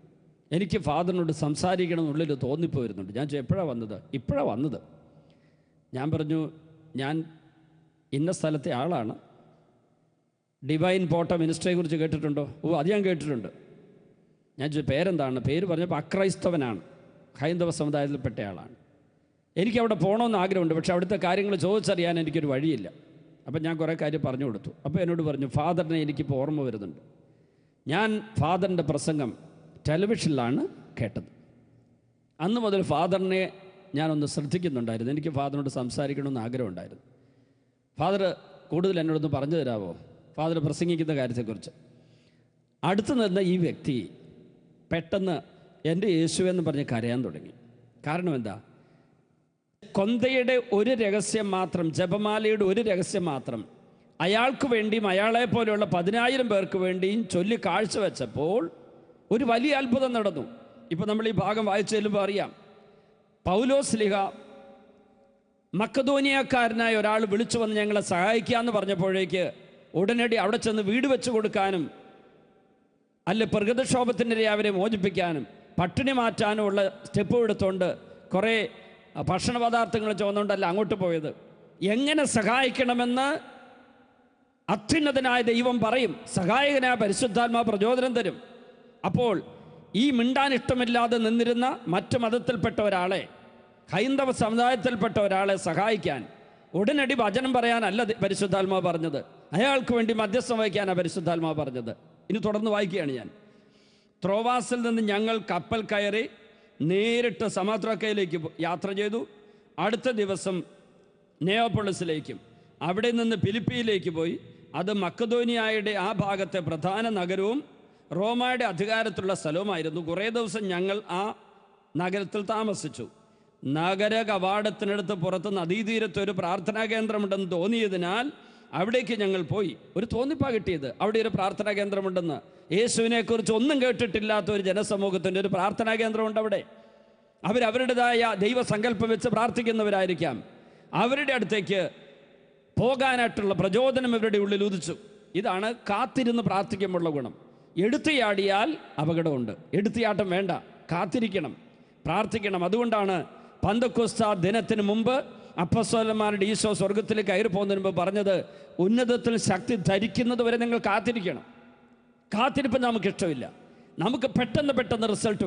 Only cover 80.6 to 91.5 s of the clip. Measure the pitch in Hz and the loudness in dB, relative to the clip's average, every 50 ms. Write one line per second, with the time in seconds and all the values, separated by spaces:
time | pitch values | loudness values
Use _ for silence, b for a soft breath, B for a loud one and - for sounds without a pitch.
80.6 | 190 170 175 202 214 175 220 202 185 175 165 160 151 143 - - - - - - | 0 0 2 2 0 0 0 0 0 0 0 0 -2 -4 -8 -10 -14 -20 -20 -20
81.6 | - - - - - 190 214 233 277 285 311 311 285 - - 226 208 190 233 262 | -20 -20 -10 -4 0 0 2 2 2 2 2 2 2 2 2 2 2 2 4 4
82.6 | 269 254 - - 262 240 247 240 240 240 247 254 269 277 302 320 - - - - | 2 2 2 2 2 2 2 2 2 0 2 2 2 0 0 -2 -6 -10 -20 -20
83.6 | - - - - - - - - - _ _ _ _ _ _ _ _ _ _ _ | -20 -20 -20 -20 -20 -20 -20 -20 -20 _ _ _ _ _ _ _ _ _ _ _
84.6 | _ - 190 208 - - - 330 302 294 262 269 269 254 247 247 240 226 233 233 | _ -2 -2 -2 0 0 0 2 2 2 2 2 2 2 2 2 2 2 2 2
85.6 | 240 254 247 240 208 220 226 262 247 196 156 - - - - 196 185 170 220 262 | 2 2 2 2 2 2 2 2 2 0 -2 -4 -8 -6 -4 -2 0 2 2 4
86.6 | 285 285 285 269 254 254 247 220 220 202 196 196 - 240 190 233 240 240 233 233 | 4 4 4 4 2 2 2 2 2 2 2 2 0 0 2 2 2 2 2 2
87.6 | 233 214 208 196 202 226 254 254 247 262 240 240 226 180 143 - - - - - | 2 2 2 2 2 2 4 4 2 2 2 0 -2 -2 -4 -6 -10 -20 -20 -20
88.6 | - - - - - - - - - 180 170 - 247 233 202 156 - - - - | -20 -20 -20 -20 -20 -20 -12 -6 -4 -2 0 2 2 2 2 0 -2 -6 -14 -20
89.6 | - - - - - - - 190 247 294 262 240 233 247 262 277 277 285 269 240 | -20 -20 -20 -20 -14 -6 0 2 2 2 4 2 2 2 2 2 2 2 2 0
90.6 | - - 262 247 240 226 240 240 233 233 233 240 226 220 226 233 233 226 | 0 0 0 0 2 2 2 2 2 2 2 2 2 2 2 2 2 2